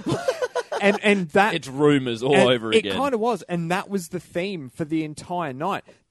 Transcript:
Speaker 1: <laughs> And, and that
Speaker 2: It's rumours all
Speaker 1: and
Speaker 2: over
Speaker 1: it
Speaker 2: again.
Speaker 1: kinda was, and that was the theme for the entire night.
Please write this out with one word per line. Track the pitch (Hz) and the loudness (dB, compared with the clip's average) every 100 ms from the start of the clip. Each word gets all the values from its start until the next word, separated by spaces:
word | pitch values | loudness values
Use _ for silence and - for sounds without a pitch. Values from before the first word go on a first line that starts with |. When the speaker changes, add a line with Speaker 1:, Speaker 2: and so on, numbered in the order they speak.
| 247 | -4
Speaker 1:
<laughs> | 640 698 640 494 494 - 466 | -2 -2 -2 -4 -4 -6 0
And, | 202 202 | 2 2
and | 214 202 170 | 2 2 2
that | 208 208 170 | 2 2 0
Speaker 2:
It's | 135 | -6
rumours | 131 147 143 127 117 | 2 4 4 2 -2
all | 127 139 | 2 6
Speaker 1:
and | 123 | 6
Speaker 2:
over | 123 110 | 4 2
Speaker 1:
it | 156 | 2
Speaker 2:
again. | 98 95 | 2 -2
Speaker 1:
kinda | - 226 | 0 0
was, | 226 214 | -2 -4
and | - 175 165 | -4 -6 -2
that | 180 - | -4 -2
was | 202 170 | -6 -6
the | 175 | -10
theme | - 175 190 185 131 | -8 -6 -4 -6 -10
for | - | -8
the | 156 160 156 | -4 -2 -4
entire | 147 - 180 160 | -10 -8 -6 -6
night. | 127 170 170 - _ _ | -4 -4 -4 -8 _ _